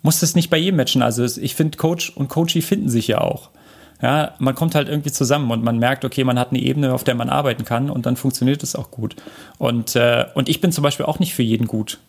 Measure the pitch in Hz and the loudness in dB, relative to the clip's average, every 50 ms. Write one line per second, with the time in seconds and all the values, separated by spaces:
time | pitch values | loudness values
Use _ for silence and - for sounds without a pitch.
0 | - 156 156 - 175 160 - 175 165 - 170 160 170 196 190 151 123 - - 131 | 2 2 2 2 0 2 2 0 2 2 0 2 2 2 2 2 0 2 2 2
1 | 120 117 110 120 123 123 120 - - 131 - - 156 156 151 - - 160 175 165 | 2 2 2 0 -2 -2 -2 -4 -6 -6 -2 0 -2 -2 0 0 0 0 0 -2
2 | - - - - 139 131 - 160 170 170 - 170 156 - 202 220 208 143 117 117 | -6 -8 -4 -6 -6 -2 0 -2 0 0 0 -2 0 0 -2 0 0 0 0 2
3 | 110 - 107 - - - - - - - _ _ - - - - - - _ _ | 2 2 0 2 0 0 -2 -6 -10 -20 _ _ -20 -20 -20 -20 -20 -20 _ _
4 | - 123 139 151 151 - - - 127 131 135 - 165 165 - 151 143 - 147 151 | 0 2 2 2 0 -2 -4 -2 -2 -2 0 0 -2 0 2 0 0 0 -2 -4
5 | 147 147 - - 139 120 143 147 139 117 117 113 117 117 117 113 117 123 135 135 | -4 -4 -2 0 2 2 2 2 2 0 0 0 0 0 2 2 2 2 2 0
6 | - 127 - 139 131 127 123 123 123 - 131 - 123 127 135 147 143 131 127 127 | -4 -4 -2 0 0 2 2 2 0 0 -2 0 0 0 0 2 0 0 0 0
7 | - - 123 120 120 131 135 139 143 135 117 - 117 - 120 117 135 143 143 131 | 0 0 0 0 -2 0 0 0 0 0 -2 -2 -2 -2 -2 0 0 -2 -2 -2
8 | 117 - 123 - - 135 - - 123 127 143 147 - - - - - - - - | -2 -2 -2 0 -2 -2 0 2 2 2 2 0 -4 -6 -6 -8 -8 -10 -10 -8
9 | 113 - - - - - - - - - - _ - 120 120 117 110 - - 120 | -8 -8 -8 -12 -20 -20 -20 -20 -20 -20 -8 _ -2 0 0 0 -2 0 2 4
10 | 120 120 120 120 123 - - 147 135 - 160 - - 180 165 - 143 147 - - | 4 4 4 2 0 0 -2 -2 -2 -2 0 0 0 0 2 2 0 0 0 0
11 | - 151 151 - 180 170 - - 123 110 113 113 120 110 - 110 107 - - - | -2 -2 0 0 -2 -2 0 -2 0 2 2 0 0 -2 -2 -6 -6 -6 -10 -14
12 | _ | _